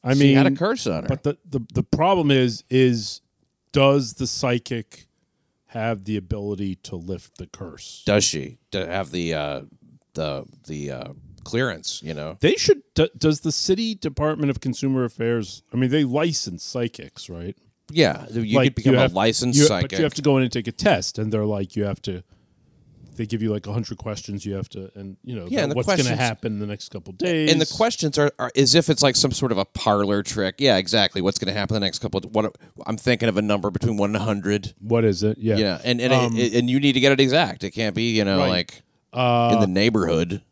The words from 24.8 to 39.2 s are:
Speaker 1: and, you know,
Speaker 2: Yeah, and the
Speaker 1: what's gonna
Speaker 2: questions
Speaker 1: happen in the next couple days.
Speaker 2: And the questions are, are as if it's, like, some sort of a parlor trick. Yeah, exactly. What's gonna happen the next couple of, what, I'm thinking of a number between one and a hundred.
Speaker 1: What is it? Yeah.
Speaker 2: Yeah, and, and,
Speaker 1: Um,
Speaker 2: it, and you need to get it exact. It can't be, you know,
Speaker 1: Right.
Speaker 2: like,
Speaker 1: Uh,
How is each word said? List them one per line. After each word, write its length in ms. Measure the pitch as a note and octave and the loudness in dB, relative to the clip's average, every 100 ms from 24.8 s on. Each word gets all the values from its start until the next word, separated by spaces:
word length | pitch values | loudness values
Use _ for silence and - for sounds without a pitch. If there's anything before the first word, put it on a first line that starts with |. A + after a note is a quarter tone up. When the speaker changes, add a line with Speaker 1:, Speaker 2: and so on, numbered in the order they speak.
| F#2+ | -16
Speaker 1:
and, 220 | G2+ G2 F#2+ | -16 -16 -16
you 120 | A#2+ A#2+ | -12 -10
know, 100 | E2+ | -6
Speaker 2:
Yeah, 120 | C4 | -2
and 100 | C#3+ | -2
the 40 | D#3+ | -2
Speaker 1:
what's 120 | - | 0
gonna 120 | F#3 | 0
Speaker 2:
questions 200 | B2+ A2+ | 0 0
Speaker 1:
happen 340 | A#2+ G#2+ A#2 | -2 -2 -6
in 60 | G#2 | -6
the 80 | G#2 | -8
next 220 | G#2 - | -10 -12
couple 240 | G2 F2 | -14 -14
days. 360 | F#2 F3+ E3 D3+ | -6 -2 0 2
Speaker 2:
And 120 | D#3 | 2
the 40 | D#3+ | 2
questions 520 | - A3+ - D#3 D3 | 0 0 0 -2 2
are, 120 | D3 - | 0 0
are 140 | B2 - | -2 2
as 180 | C3+ D#3 | 6 4
if 140 | E3 | 4
it's, 120 | D3 | 2
like, 140 | C#3+ - | 4 4
some 160 | C3+ | 0
sort 220 | - C3 | 0 0
of 40 | G2 | 0
a 60 | G2 | -2
parlor 560 | - - G#2 G2+ G#2 | -2 2 4 4 0
trick. 340 | G2+ G#2+ F#2+ - | 0 -2 -2 2
Yeah, 180 | C3+ G2 | 4 4
exactly. 460 | F#2 A2 F#2+ G2 | 2 2 2 0
What's 180 | F#2 - | -2 -2
gonna 140 | F#2+ | -4
happen 220 | G#2 G2 G#2+ | -4 -4 -2
the 40 | |
next 200 | G2 - | -2 -4
couple 180 | G#2+ F#2+ | -6 -6
of, 160 | - A2 | -2 -2
what, 180 | G#2+ - - - - | -2 -6 -20 -14 -8
I'm 120 | A2 | -4
thinking 320 | - A#2+ A#2 | 0 2 2
of 80 | G2 | 2
a 40 | |
number 300 | G#2 G#2 G2 | 0 0 0
between 240 | F2+ A#2 G#2 | -2 -2 0
one 140 | G2+ | 0
and 80 | A2 | -2
a 20 | A2 | -2
hundred. 480 | G2+ F#2+ G#2 G2 _ | -2 -2 -2 -4 _
Speaker 1:
What 240 | G#2 A#2 A2+ | 0 2 2
is 180 | F2+ | 2
it? 140 | G#2+ G#2+ | -2 0
Yeah. 180 | A2 G#2+ | 0 2
Speaker 2:
Yeah, 260 | G#2 E2+ B2 | 0 -2 -2
and, 160 | A#2+ | 0
and, 100 | B2+ | 2
Speaker 1:
Um, 240 | B2+ A#2+ A2+ | 4 2 0
Speaker 2:
it, 160 | A#2+ A#2 | 2 2
and 140 | A#2+ | 2
you 120 | C3 | 2
need 100 | C#3 | 2
to 80 | C3 | 4
get 140 | C#3 | 4
it 80 | C3+ | 4
exact. 420 | C3 D3 D3 - | 4 2 0 -4
It 80 | F#2+ | -8
can't 240 | A2 A2 F#2+ | -4 -4 -2
be, 160 | A#2 | 0
you 140 | A2 G2+ | 2 2
know, 140 | F#2+ | 2
Speaker 1:
Right. 100 | F2+ | 2
Speaker 2:
like, 340 | F2+ E2+ - _ _ _ | 0 -4 -14 _ _ _
Speaker 1:
Uh, 380 | B2 | -2